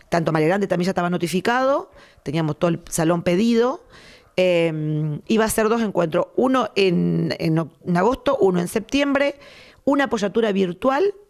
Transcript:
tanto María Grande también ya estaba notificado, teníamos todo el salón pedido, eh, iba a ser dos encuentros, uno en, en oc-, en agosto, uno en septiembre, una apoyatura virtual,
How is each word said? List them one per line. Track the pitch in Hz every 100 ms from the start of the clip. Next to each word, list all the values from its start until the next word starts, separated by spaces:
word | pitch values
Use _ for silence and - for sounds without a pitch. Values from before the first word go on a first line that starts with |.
| -
tanto | 170 160
María | 156 156
Grande | 190 196
también | 175 180
ya |
estaba | 185 175
notificado, | 175 170 175 175 247 262 285 381 - - _
teníamos | - 151 156 -
todo | 175
el | 165 -
salón | - 160 175
pedido, | 175 175 226 233 240 330 - - - - _ -
eh, | 185 175 165 156 151 151 156 147 -
iba | 220
a | 220
ser | - 214
dos | 233
encuentros, | 220 180 175 175 - -
uno | 247 262 240
en, | - 190 175 175 165 165 -
en | 165 160
oc-, | 165 - -
en | 175
agosto, | 196 262 - 277
uno | 190 180
en | 175
septiembre, | 226 208 277 285 277 277 - - - - -
una | - 277
apoyatura | 262 233 202 226 226
virtual, | 196 190 170 262 269 392 403 -